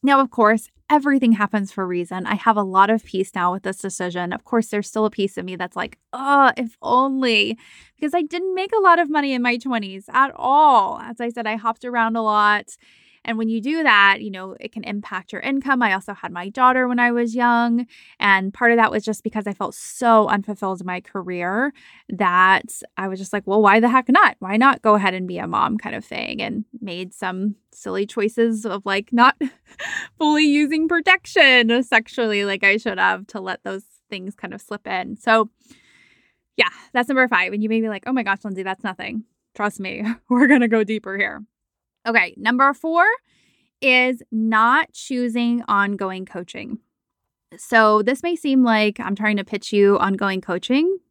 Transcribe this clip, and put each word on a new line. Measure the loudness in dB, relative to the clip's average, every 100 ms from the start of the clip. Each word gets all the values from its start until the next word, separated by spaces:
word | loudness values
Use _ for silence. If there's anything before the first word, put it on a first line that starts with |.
| 4
Now, | 2
of | 2
course, | 2 2 2 -2 _ _
everything | 0 2 2 4
happens | 2 2 -2 -4
for | -6 -4
a |
reason. | -4 -6 -8 -6
I | -2
have | 0 0
a |
lot | 0 4 4
of | 2 -2
peace | -6 -4
now | -2 -2
with | -2
this | -8 -8
decision. | -8 -6 -6 -4 -6
Of | -8
course, | _ -2 -2
there's | -6 -6
still | -2 -2
a |
piece | -2 -6 -6
of | -12
me | -8
that's | -8 -8
like, | -10 -12 _
"Oh, | -8 0 4 4 2
if | -8 _
only," | 0 0 2 -2 0 0 0 -6 -12 -20 _ _
because | -4
I | -2
didn't | -4 -6 -4
make | -4 -2
a | 2
lot | 4 4
of | 2
money | -2 -2
in | -2
my | -2 -2
twenties | -4 -4 -6 -14 -4
at | 0 0 0
all. | 0 4 6 6 2 -4
As | -12 -8
I | -8
said, | -6 -6
I | -4
hopped | -4 -6 -6
around | -2 0 0
a |
lot. | 0 2 4 2 -2 -20 _ _ _ _ -8
And | -4
when | -2
you | -2
do | -2 0
that, | 4 6 6 4
you | -2
know, | -10 -14 -14
it | -14
can | -12
impact | -8 -8 -8 -10 -10
your | -10
income. | -4 -4 0 0
I | 2
also | 0 -4
had | -12 -10
my | -10 -10
daughter | 2 4 4 0
when | 2
I | 2
was | 2 -2
young. | 0 2 2 2 0 -4 -14 -20 _
And | 2 2 2
part | 0 2
of | 4
that | 4
was | 2 -4
just | -6
because | -6 -6 -6
I |
felt | -8 -8 -10
so | -16 -2 4 4 4
unfulfilled | -2 -4 -8 -6 -6
in | -8
my | -10
career | -10 -10 -8 -6 -4 -2 -4 -6 -20 -20 _
that | 0 2 4 6 4 0 -16 -14 -8
I | -8
was | -6
just | -6
like, | -8 0
"Well, | 4
why | 6 6
the | 4
heck | 2 2
not? | 4 4 0
Why | -4 2
not | 2 2
go | 2 2
ahead | 2
and | -4 -8
be | -8
a | -6
mom?" | -2 -2 -4
kind | -8 -12
of |
thing, | -10 -10 -8 -8
and | -8 -8 -10 -12
made | -12 -10 -12
some | -10 -10 -4 -6 -6 _
silly | -16 -8 -6 -4
choices | -2 -4 0 0 0 -6
of, | -8 -4
like, | -4 -2
not | 4 4 4
<laughs> | -8 _ _ -14 -10 -10 -12 _
fully | 0 2
using | 4 2 0 0 0
protection | 0 2 0 2 4 6 6 4 2
sexually | 2 0 -2 -4 -2 -2 -2
like | 0
I | 0 0
should | -2 0
have | 0 0 -8
to | -12
let | -10 -10
those | -10 -12 _ _ _
things | -12 -12 -14
kind | -14
of | -16
slip | -14 -14 -8
in. | -8 -8 -8
So, | 0 2 0 _ _ _ _ _ _ _ _ _ _ -2
yeah, | -2 -2 -6
that's | -4 -2
number | 0 2
five. | 0 0
And | -4
you | -2
may | -2
be | -2
like, | -6 -4
"Oh |
my | -4
gosh, | -2 -6
Lindsay, | -6 -10
that's | -8 -8
nothing." | -8 -10 -10 -10 -12 _ _ -6
Trust | -6 -4
me, | -10 -6 -6 -8
<laughs> | _
we're | 2 4
gonna | 4 4
go | 2
deeper | 0 -4 -6 -6
here. | -6 -8 -18 _ _ _ _ _ -2
Okay, | 0 0 -2
number | -2 2 2
four | 2 -2 2 2 2 _ _ _ _ _ _
is | 2 2 2 -2 -6
not | -4 0 2 4 2 0
choosing | -10 -8 -4 -2 -2 0 -2 0
ongoing | 0 0 -2 -6 -8 -12
coaching. | -12 -12 -14 -12 -14 _ _ _ _ _ _ _ -20
So | 0 4 6 4
this | 2 -2
may | -4 -4
seem | 0 2
like | 4 2 0 -2
I'm | -8 -4
trying | -2 -2
to | -4
pitch | -8 -2
you | 2 4 4
ongoing | 0 0 -2 -4
coaching. | -4 -6 0 0 0 -2 _